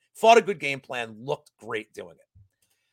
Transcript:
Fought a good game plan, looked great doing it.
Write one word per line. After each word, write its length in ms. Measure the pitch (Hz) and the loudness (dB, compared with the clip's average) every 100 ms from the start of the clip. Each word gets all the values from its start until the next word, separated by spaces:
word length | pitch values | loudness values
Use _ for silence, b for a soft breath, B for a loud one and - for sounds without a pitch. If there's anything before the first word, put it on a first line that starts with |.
| _ | _
Fought 240 | - 220 233 | 0 6 6
a 60 | |
good 160 | 180 175 | 4 -4
game 200 | 139 135 | -6 -8
plan, 380 | - 123 117 107 | -10 -10 -10 -12
looked 340 | 131 151 _ _ | -10 -10 _ _
great 360 | 107 113 107 | -12 -12 -12
doing 220 | - 90 82 | -18 -20 -20
it. 100 | _ _ _ _ _ _ _ | _ _ _ _ _ _ _